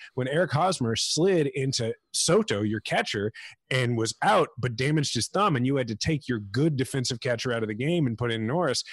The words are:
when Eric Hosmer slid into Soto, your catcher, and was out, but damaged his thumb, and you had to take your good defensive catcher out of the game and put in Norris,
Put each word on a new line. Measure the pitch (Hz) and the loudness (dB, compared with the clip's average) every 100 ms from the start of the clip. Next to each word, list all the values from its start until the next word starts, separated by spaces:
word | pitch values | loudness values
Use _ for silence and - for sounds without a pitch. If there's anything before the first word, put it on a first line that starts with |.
| - | -8
when | - 127 | -6 -2
Eric | 151 185 | 0 2
Hosmer | 147 185 175 117 110 | 2 2 2 0 0
slid | - 151 190 175 139 | -2 2 4 4 2
into | 143 135 120 113 - _ | 0 -2 -2 -2 -6 _
Soto, | - - 196 214 101 | -2 2 2 2 0
your | 104 107 | 0 -2
catcher, | - 185 214 107 107 - - - - | -2 -2 0 -2 -4 -6 -16 -16 -4
and | 131 120 117 | 0 0 0
was | 113 - | -2 0
out, | 170 208 143 - | 2 4 2 -2
but | 123 110 | -4 -2
damaged | 135 156 135 | 0 2 0
his | 120 - | -2 -2
thumb, | 185 208 131 | 2 2 2
and | 127 | 2
you | 139 | 0
had | 117 | -2
to | 104 | -2
take | - 151 - | -2 -2 -2
your | 113 | -4
good | 101 110 160 131 | -2 0 2 2
defensive | 127 139 120 120 | -2 -2 -2 -2
catcher | 131 117 127 | -2 -2 -2
out | 117 | -2
of | 110 | -2
the | 107 | -2
game | 143 175 131 | 0 0 0
and | 110 | 0
put | 120 | -2
in | 113 110 | -2 0
Norris, | 165 160 117 - | 0 0 -2 -6